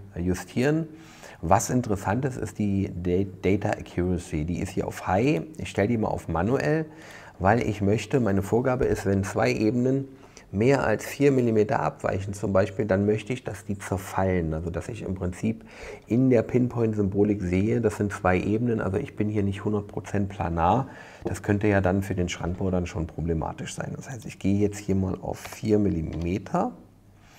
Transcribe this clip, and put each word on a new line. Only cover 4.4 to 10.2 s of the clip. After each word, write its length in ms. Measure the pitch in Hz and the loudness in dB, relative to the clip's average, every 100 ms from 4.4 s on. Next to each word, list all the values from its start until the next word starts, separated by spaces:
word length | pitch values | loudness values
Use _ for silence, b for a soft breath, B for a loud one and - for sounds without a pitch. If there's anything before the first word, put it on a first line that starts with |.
Die 140 | 78 90 | -2 -2
ist 120 | - | -4
hier 180 | - - | -4 -4
auf 180 | - - | -6 0
High. 360 | 92 131 165 - - | 2 2 0 -2 -10
Ich 120 | - | -6
stelle 180 | - 101 | 0 2
die 100 | 117 | 2
mal 100 | 104 | 0
auf 180 | - - | -4 -4
manuell, 600 | 80 95 131 147 156 156 B B B B - | -2 0 0 2 0 -2 B B B B -2
weil 240 | 90 113 | 2 4
ich 180 | - 104 | 2 0
möchte, 380 | 98 110 - 139 | 2 0 2 0
meine 240 | 110 98 | 2 2
Vorgabe 440 | 98 113 127 127 - | 2 0 0 0 0
ist, 200 | - - | 0 0
wenn 160 | 98 | 0
zwei 300 | 98 101 120 | 0 0 0
Ebenen 560 | 123 107 123 127 135 135 B | 2 2 2 2 0 -2 B